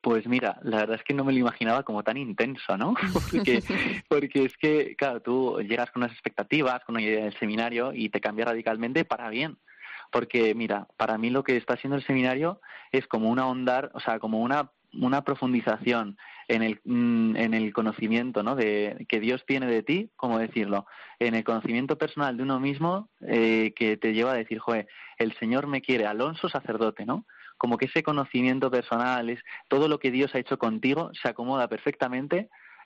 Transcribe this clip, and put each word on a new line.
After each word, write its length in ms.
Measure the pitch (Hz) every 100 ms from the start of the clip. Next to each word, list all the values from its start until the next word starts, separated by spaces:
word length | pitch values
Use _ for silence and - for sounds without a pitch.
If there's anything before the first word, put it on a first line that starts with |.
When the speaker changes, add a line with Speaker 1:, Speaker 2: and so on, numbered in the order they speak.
Speaker 1:
Pues 260 | - 113 110
mira, 320 | 123 117 -
la 160 | - 110
verdad 180 | 107 113
es 80 |
que 100 | -
no 80 | 139
me 80 | 135
lo 60 | 135
imaginaba 460 | 120 - 113 120
como 180 | - 107
tan 140 | 101 123
intenso, 600 | 131 98 113 131 - 98
¿no? 180 | 139
<laughs> 180 | 254 -
Porque, 500 | - - - 196 123
Speaker 2:
<laughs> 460 | - - - - -
Speaker 1:
porque 360 | 147 143 139 131
es 100 | -
que, 400 | 156 151 139 -
claro, 240 | 139 120
tú 380 | 120 127 127 -
llegas 300 | 104 117 120
con 100 | -
unas 100 | 120
expectativas, 720 | 113 - - 101 151 135 123
con 120 | - 117
una 60 |
idea 200 | 107 107
del 140 | 107 101
seminario 540 | 107 110 117 117 123
y 140 | 139 107
te 120 | 104
cambia 260 | 110 107 117
radicalmente 580 | 117 113 110 117 143
para 260 | 160 113 120
bien. 280 | 110 156 - _ - - - -
Porque, 440 | 117 113 120 113
mira, 340 | 110 113 101 95 _
para 200 | 110 110
mí 120 | 113
lo 140 | 131
que 120 | 131 123
está 180 | -
haciendo 220 | 123 135 139
el 80 |
seminario 560 | 131 135 127 131 165 196 - - -
es 160 | 131 -
como 240 | 113 110
un 80 | 120
ahondar, 520 | 131 127 127 127 139
o 60 | -
sea, 180 | - 113
como 220 | 110 110
una, 300 | 117 143 139 _ _
una 300 | - 127 139
profundización 960 | 139 139 127 123 113 107 104 117 107 101 - - -
en 140 | 113
el, 180 | 113 104
mm, 520 | - 123 120 117 113 107
en 180 | 113
el 180 | 110 107
conocimiento, 680 | 104 110 110 110 113 123 113
¿no? 120 | 104 135
de, 500 | 110 104 104 - -
que 120 | 113
Dios 240 | 110 127 -
tiene 200 | 135 127
de 160 | 117
ti, 260 | 107 170 220 _
¿cómo 220 | 127 113
decirlo? 460 | 113 117 104 98 101 - - -
En 160 | 120
el 100 | 113
conocimiento 520 | 110 113 107 117 135 151
personal 400 | 156 - 143 120
de 60 |
uno 180 | 135 131
mismo, 480 | 139 139 165 190 220 _ -
eh, 460 | 117 113 110 110
que 220 | 110 113 107
te 160 | 113
lleva 200 | 110 120
a 40 | 127
decir, 220 | 110 110
"Joder, 300 | - 113 104 - - -
el 160 | 113 -
Señor 280 | 113 127 143
me 120 | 139
quiere", 240 | 127 123 104
Alonso 420 | 104 135 165 180
sacerdote, 560 | 143 - 110 113 107 104
¿no? 180 | 160 - - - -
Como 220 | 123 117
que 80 | 135
ese 160 | -
conocimiento 680 | 156 147 135 123 127 131 131
personal, 600 | 123 120 117 123 127 117
es, 80 | 117 - - -
todo 200 | 135 156
lo 100 | 147
que 120 | 131
Dios 240 | 123 135
ha 60 | 131
hecho 180 | 120 135
contigo, 520 | 117 110 131 143 170 -
se 60 | 127
acomoda 400 | 117 120 135 120
perfectamente 800 | 107 - - 131 127 143 175 214 - - -